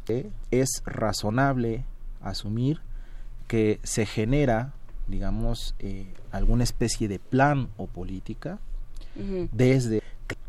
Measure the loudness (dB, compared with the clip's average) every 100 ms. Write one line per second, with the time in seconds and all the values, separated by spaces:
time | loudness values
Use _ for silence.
0 | -4 -2 -4 -6 0 2 2 0 -4 0
1 | 0 0 0 4 4 2 0 -2 -4 -8
2 | -8 -8 -6 -6 -2 0 0 0 -4 -8
3 | -8 -10 -8 -10 0 4 4 2 0 -2
4 | 0 0 2 4 4 2 0 -8 -8 -4
5 | -2 0 2 2 2 0 -2 -2 -4 -4
6 | -6 -10 -6 2 6 6 4 2 0 2
7 | -2 -2 0 4 6 4 0 -6 -8 -6
8 | -6 -6 -8 -8 -8 -8 -6 -6 -6 -8
9 | -8 -6 -4 -2 -2 4 6 6 4 0
10 | -2 -8 -8 -8